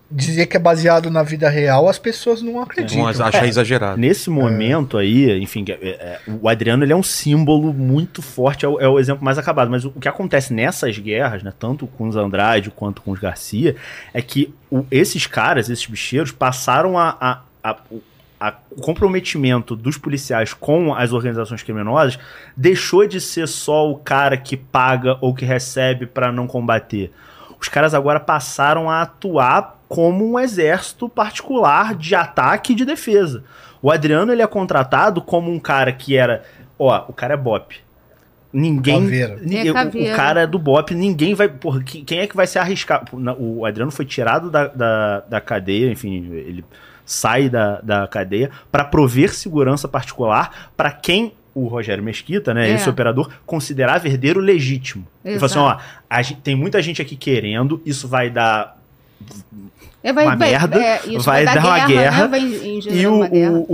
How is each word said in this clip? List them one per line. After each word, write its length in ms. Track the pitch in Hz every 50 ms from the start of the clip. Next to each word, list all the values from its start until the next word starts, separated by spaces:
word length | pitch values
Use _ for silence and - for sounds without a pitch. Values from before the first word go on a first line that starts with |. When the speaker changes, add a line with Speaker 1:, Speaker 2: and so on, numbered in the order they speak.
| _ _
Speaker 1:
dizer 360 | 151 135 135 165 160 165 165
que 100 | - -
é 40 | 185
baseado 500 | 170 170 170 160 165 170 165 165 165 165
na 120 | 160 160
vida 260 | 151 151 156 151 160 147
real, 380 | 147 151 147 139 131 135 160 190
as 100 | 190 -
pessoas 420 | - 233 220 - - 240 233 226
não 180 | 233 233 240 240
acreditam. 400 | 247 247 - 359 285 - 220 - 117 113
Speaker 2:
Vão 120 | 107 120 113
achar 180 | 110 208 196 120
Speaker 3:
É, 40 | 123
Speaker 2:
exagerado. 500 | 107 127 117 110 127 117 107 98 95 110
Speaker 3:
nesse 280 | 120 147 208 - - 185
Speaker 1:
É. 20 |
Speaker 3:
momento 640 | 160 139 127 117 110 107 110 120 147 165 139 127 -
aí, 420 | 104 98 101 113 135 139 120 98 95
enfim, 240 | 98 - - 110 98 101
é, 60 | 90 - 92 92
é, 300 | 92 - 85 87 87 - - 107 107 110
o 80 | 107 110
Adriano 340 | 117 107 104 113 117 135
ele 100 | 147 139 156
é 20 |
um 60 | 190
símbolo 680 | 185 - - - - 147 147 156 156 143 156 151 151 156 147
muito 480 | 135 131 127 135 151 170 - - -
forte, 420 | - - - 127 123 139 139 - -
é 40 | 143
o, 120 | 147 139
é 80 | 139 131
o 100 | 135 139
exemplo 240 | 127 131 139 139 139
mais 120 | 135 139 151
acabado, 320 | 143 170 156 147 123 117
mas 140 | 127 123 127
o, 40 | 139 -
o 60 | 135
que 80 | - 139
acontece 440 | - - 190 180 - 139 131 - 120
nessas 440 | 110 120 165 185 - 151 120 101 104
guerras, 440 | 101 107 104 117 143 123 107 95
né, 100 | 101 98 - -
tanto 280 | 113 117 139 147 135
com 220 | 120 - - 110 110
os 80 | 107
Andrade 540 | 107 101 101 95 95 101 113 117 107 98 107
quanto 320 | - - 110 101 98 -
com 80 | - 101
os 100 | 95 -
Garcia, 560 | 104 92 90 - - - 107 107 160 147 - - - - - - - - -
é 80 | -
que 300 | - - - 139 147 - - _ _ _
o, 140 | 135 131 131 -
esses 360 | 131 139 190 - - 170 -
caras, 420 | - - 120 110 147 175 131 101 117
esses 180 | 120 - -
bicheiros, 460 | - 107 - - - 123 139 165 135
passaram 680 | - - 131 127 127 - - 131 123 147 170 190 180 175
a, 180 | 170 160 - -
a, 200 | 127 127 127 131 - _ _ _
a, 140 | - 110 110 - _ _
o, 100 | 113 113 - _ _ _ _ _ _ _
a, 140 | 104 107 - - _ _
o 100 | - 139
comprometimento 960 | 131 156 175 - 214 190 185 185 185 - - 151 135 127 123 120 113 - 120
dos 200 | 110 113 123 - -
policiais 540 | - 151 143 135 - - 123 113 110 - -
com 400 | - - - 151 170 175 151 127
as 180 | 113 123 117
organizações 500 | 123 117 120 123 113 113 110 101 120 107
criminosas 560 | - - 110 107 104 107 127 156 151 127 131 - - - - - - - _
deixou 500 | 131 131 180 190 180 - - 175 190 208
de 140 | 202 185 180
ser 260 | - - - 170 165
só 420 | - - - - - 151 156 156 151
o 60 | 143 -
cara 360 | - - 139 139 143 139 135
que 200 | 127 - - 135
paga 600 | 131 - - - 131 127 131 131 123 127 127 131 127
ou 140 | 135 127 127
que 100 | 127 123
recebe 640 | 127 127 123 127 - - 135 131 131 127 123 127
pra 260 | - - 131 123 123
não 140 | 120 123 123
combater. 640 | 123 - 123 120 117 113 110 - - 113 101 95 90 - - - - - - - - - _
Os 80 | - -
caras 240 | - 147 156 156
agora 260 | 156 143 139 143 147 151
passaram 720 | - - 156 147 131 - - - 139 147 156 165 160 160
a 120 | 160 165
atuar 760 | 165 - - _ - 196 165 143 123 123 147 196 202 - - _ _
como 380 | _ - 170 165 170 180 190 220
um 120 | 226 240 247
exército 680 | 262 247 208 180 160 151 175 185 - - - - 247
particular 880 | 233 - 240 208 214 - - - - 269 247 190 143 143 165 208 220 226
de 200 | - 156 160 196
ataque 580 | 175 165 - - 151 127 139 180 - - -
e 40 | 240
de 100 | 208 254
defesa. 580 | 269 330 - - 233 208 202 190 156 123 113 - - - - - - - _
O 80 | - 143
Adriano, 420 | 160 160 147 151 151 156 202 240
ele 80 | 240 233
é 60 | 226
contratado 760 | - - 202 185 180 165 139 127 131 139 139 180 214 185 165
como 320 | - - 180 170 175 170
um 60 | 170 156
cara 340 | - - 139 135 131 131
que 240 | 131 131 - 139 135
era, 260 | 131 127 120 113 104 - - - - - _ _ -
ó, 260 | 143 127 110 92 - -
o 40 |
cara 220 | - - 120 127 147
é 20 |
bop. 400 | 143 131 120 107 98 - - - - _ _ _ _ _ _ _ _ _ _ _ _ _ _
Ninguém, 500 | - 135 160 160 151 135 131 143 143 -
Speaker 1:
Caveira. 340 | - - 127 127 123 110 101 -
Speaker 3:
ninguém, 260 | - 165 196 214 - -
Speaker 4:
É 40 |
caveira. 380 | - - 156 151 - 233 - 214
Speaker 3:
o, 20 |
o 40 | 220
cara 240 | 185 139 147 156 170
é 40 | 165
do 120 | 156 175 185
bop, 360 | 156 139 135 151 151 - 175
ninguém 400 | 170 190 202 180 147 151 190 202
vai, 140 | 202 208 202
porra, 340 | - - - 165 135 131
que, 200 | 131 - - 156
quem 180 | 135 - 165 175
é 60 | 208
que 80 | 208 -
vai 120 | 185 185
se 120 | 180 - 185
arriscar? 460 | 175 180 196 - - - 156 - - -
Na, 220 | 127 127 127 123 127
o 320 | 139 120 113 113 117 110
Adriano 260 | 107 104 107 120 151
foi 120 | - - 143
tirado 440 | 131 - 135 117 113 123 165 170 175
da, 160 | 156 147 143 135
da, 520 | - 127 117 113 110 107 107 104 101 101
da 200 | - - 113 104
cadeia, 500 | - - 113 101 92 95 98 110 127 123
enfim, 380 | 107 - - 101 95 90 87 87
ele 320 | 85 82 65 82 90 90 87 - - - - - - - _
sai 440 | - - - - 110 117 135 143 131
da, 320 | 120 117 107 104 101 -
da 260 | - 107 104 101 98
cadeia 440 | - - 104 95 95 98 107 135 139 - - - _
pra 140 | - 143 143
prover 500 | 143 - 156 143 127 120 131 160 - -
segurança 520 | - - 202 156 147 131 131 143 139 - 139
particular 840 | - 131 - - - - 120 110 107 123 175 - - - - - _
pra 160 | - 147 147
quem 400 | 143 - - - 175 208 233 214 - _ _ _
o 140 | _ 139 127
Rogério 360 | 113 120 120 107 113 98 101 104
Mesquita, 500 | 113 110 - - - 175 202 202 127 113
né, 160 | 117 117 107
Speaker 4:
É. 40 | 110
Speaker 3:
esse 140 | 214 196 139
operador, 400 | - 127 117 117 117 131 156 - - - -
considerar 600 | - 170 156 131 - 147 131 127 123 147 175 175
herdeiro 320 | 143 135 127 131 143 175 196
legítimo. 640 | 190 196 190 165 131 131 139 131 - - - 98 87 - _ _ -
Ele 100 | 185 208 202
falou 80 | 190
assim, 120 | 165 - 147
Speaker 4:
Exato. 240 | 143 135 110 -
Speaker 3:
ó, 160 | - - - - _ _
a 140 | 113 123
gen-, 140 | 123 131 156 -
tem 120 | - 143 135
muita 260 | 131 151 190 170 196
gente 220 | 151 170 151 -
aqui 140 | 143 - 143
querendo, 640 | 131 - 143 131 113 107 107 107 117 127 143 165 156 -
isso 220 | 147 139 - 143
vai 240 | 123 131 127 123 120
dar 460 | 120 117 113 110 107 107 104 - - - _ _ _ _ _ _ _ _ 101 - 104 101 - _ 107 104 98 95 _ _ - - - _
Speaker 4:
É, 100 | - 233
vai, 120 | 262 294 302
Speaker 3:
uma 100 | 302 127
Speaker 4:
vai, 140 | - 339 277
Speaker 3:
merda, 280 | - 135 170 165 160 208
Speaker 4:
é, 180 | 240 226 226 - -
isso 140 | 214 226 165 123
Speaker 3:
vai 200 | 139 135 143 151
Speaker 4:
vai 100 | - 262
dar 80 | 151
Speaker 3:
dar 60 | 160 180
uma 180 | 175 165 -
Speaker 4:
guerra, 20 | 139
né? 60 | 135
Speaker 3:
guerra, 320 | 127 131 143 143 175 214 262
Speaker 4:
Vai 120 | 269 269
engendrar 560 | 262 254 214 - - 208 208 208 202 208 185
Speaker 3:
e 100 | 175 190
o, 80 | 208 220
Speaker 4:
uma 120 | 214 196 175
guerra. 240 | 180 170 170 170
Speaker 3:
o, 140 | 170 165 165 -